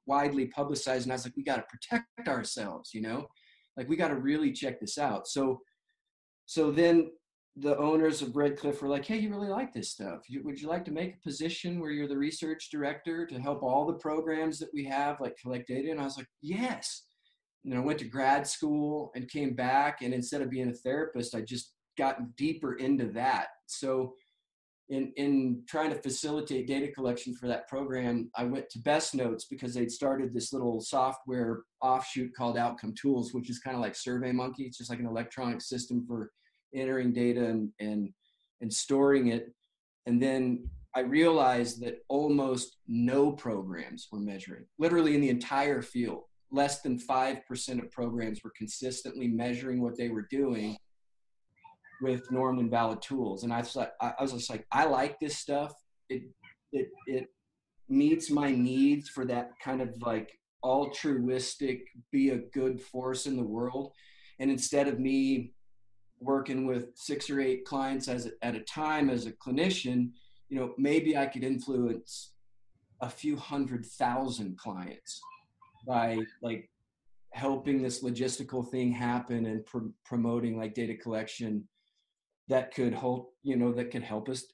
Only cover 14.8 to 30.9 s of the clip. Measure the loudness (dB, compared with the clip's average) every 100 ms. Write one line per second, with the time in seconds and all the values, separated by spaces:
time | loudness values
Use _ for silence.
14.8 | -2 0 0 0 -4 -6 -6 -6 -4 -4
15.8 | -2 -2 -4 -6 -14 _ -6 -2 -2 -2
16.8 | -6 -10 -16 _ _ _ _ _ -4 0
17.8 | 0 0 -4 0 4 4 2 -2 0 2
18.8 | 0 -2 -4 -8 -8 -2 -2 0 4 4
19.8 | 4 0 -2 -2 -2 -2 -2 -2 -2 -2
20.8 | -2 -2 -2 -4 -4 -4 -6 -8 -10 _
21.8 | _ 0 0 0 -6 -2 -2 0 -4 -2
22.8 | 2 2 2 0 2 2 -2 -8 _ -6
23.8 | 0 0 -2 -6 _ _ _ _ _ _
24.8 | _ -4 -4 -2 2 4 4 0 -2 -2
25.8 | 0 0 -4 -4 -2 -4 -2 -4 -2 -2
26.8 | -2 -2 -2 -2 -4 -6 -2 -4 -4 -4
27.8 | -2 -2 0 0 -2 -4 -2 -2 -6 -4
28.8 | 2 4 2 0 0 -2 -6 -8 -6 -2
29.8 | -2 0 0 2 0 -2 -4 -2 0 -2
30.8 | -2